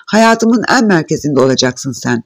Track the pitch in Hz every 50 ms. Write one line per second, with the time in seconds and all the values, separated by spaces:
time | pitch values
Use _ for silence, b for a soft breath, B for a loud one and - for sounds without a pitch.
0 | B - - 220 226 226 226 226 233 226 247 220 - - - 269 226 208 185 160
1 | 151 - 160 135 - 147 143 131 131 131 127 120 131 127 123 - - 135 117 -
2 | - 127 120 117 -